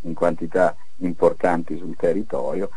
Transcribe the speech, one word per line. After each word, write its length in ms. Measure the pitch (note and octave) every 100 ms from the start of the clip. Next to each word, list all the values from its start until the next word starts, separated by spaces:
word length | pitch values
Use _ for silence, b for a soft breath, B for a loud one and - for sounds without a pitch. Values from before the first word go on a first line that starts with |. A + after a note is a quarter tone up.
in 120 | E2+
quantità 600 | D#2+ E2+ E2 E2+ F#2 E2+ - b -
importanti 800 | F#2 E2 E2+ - F#2 E2 E2 D#2
sul 200 | F2 E2
territorio, 760 | E2+ F#2 - C2 C2 F2+ G2